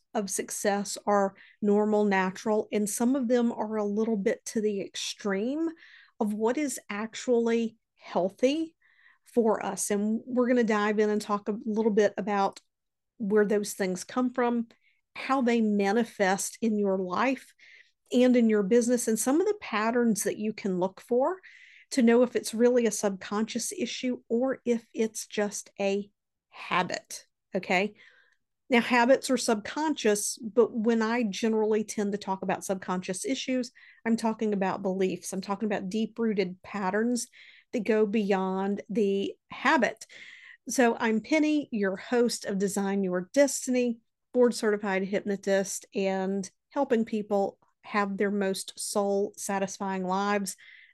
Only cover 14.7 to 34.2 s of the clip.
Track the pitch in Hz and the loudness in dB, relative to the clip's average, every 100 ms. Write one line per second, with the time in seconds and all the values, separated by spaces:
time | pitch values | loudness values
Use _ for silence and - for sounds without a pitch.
14.7 | _ _ _ _ - - 269 240 233 214 | _ _ _ _ -12 0 2 4 2 2
15.7 | 202 196 226 233 - 190 190 - - 220 | 2 2 2 0 0 2 2 -2 -4 -2
16.7 | 208 202 190 185 180 247 254 - _ - | 0 0 0 -2 0 0 -2 -8 _ -20
17.7 | - _ _ - 240 254 247 226 208 190 | -20 _ _ -2 4 6 6 6 4 4
18.7 | 240 233 247 - 220 254 302 415 415 - | 4 4 0 0 0 2 2 2 -2 -4
19.7 | 208 220 240 233 202 202 - 214 214 196 | -2 0 2 2 2 -2 -2 -4 -4 -4
20.7 | 180 190 - - 240 294 370 - - - | 0 -2 -4 -2 0 0 -2 -12 -20 -20
21.7 | - - 269 233 233 240 220 - 220 240 | -20 -6 2 6 6 4 0 -6 2 4
22.7 | 247 226 208 208 190 - 208 214 240 - | 4 2 0 -2 -4 -4 -2 -2 -4 -8
23.7 | - 240 - 254 240 - 233 262 - 240 | -6 -6 -4 -4 -4 -2 -2 0 -2 -2
24.7 | 233 - - 220 - - - 208 - - | -2 -2 -4 -2 -4 -10 -4 -4 -4 -14
25.7 | - 196 196 202 _ _ _ _ - - | -4 -2 -2 -6 _ _ _ _ -18 -4
26.7 | 175 180 - - - _ _ _ 190 - | -2 -2 -6 -10 -18 _ _ _ -6 0
27.7 | 185 208 - - _ _ _ _ _ - | 0 0 -6 -20 _ _ _ _ _ 0
28.7 | 233 233 240 240 262 - 247 - 214 - | 0 4 2 6 4 4 -2 0 -2 -2
29.7 | 294 311 294 220 208 - - 226 247 220 | -4 -2 0 0 0 -2 -8 -2 2 2
30.7 | 240 220 226 220 240 220 185 226 220 214 | 2 0 2 2 0 -2 0 0 2 2
31.7 | 220 208 - 202 196 - 190 196 170 - | 0 -2 -4 -4 -4 -4 -4 -2 -4 -2
32.7 | 190 - 185 185 185 - 262 - 254 247 | -6 -2 -6 -4 -6 -4 -4 -2 -4 -4
33.7 | _ - - 226 226 | _ -20 -10 -2 0